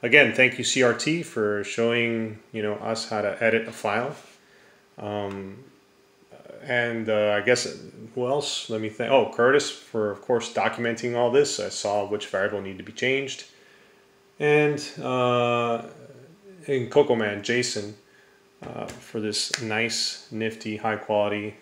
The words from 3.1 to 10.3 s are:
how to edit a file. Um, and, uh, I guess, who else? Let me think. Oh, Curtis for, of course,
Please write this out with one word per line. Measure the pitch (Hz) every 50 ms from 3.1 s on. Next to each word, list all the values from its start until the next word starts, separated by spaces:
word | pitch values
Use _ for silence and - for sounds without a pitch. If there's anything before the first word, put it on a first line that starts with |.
how | 113 107
to | 104 101 95 -
edit | 117 113 110 113 113 113
a |
file. | 113 - - 107 101 110 123 139 147 - - - - _ _ _ _ _ _ - _ _ _ _ _
Um, | - 107 104 104 104 101 98 98 98 98 95 98 123 135 - _ _ _ _ _ _ _ _ _ _ _ _ - - - - - -
and, | - 143 127 120 120 120 117 117 110 110
uh, | 107 107 104 104
I | 104 104
guess, | 101 120 123 120 - 95 - - - - - - 110 113 -
who | 127 123
else? | 123 139 147 139 - - - - -
Let | 117 110
me | 110 107
think. | 107 - 123 113
Oh, | 139 131 110 - -
Curtis | - 120 127 135 147 143 -
for, | - - - - - 113 107 104
of | 101 -
course, | - -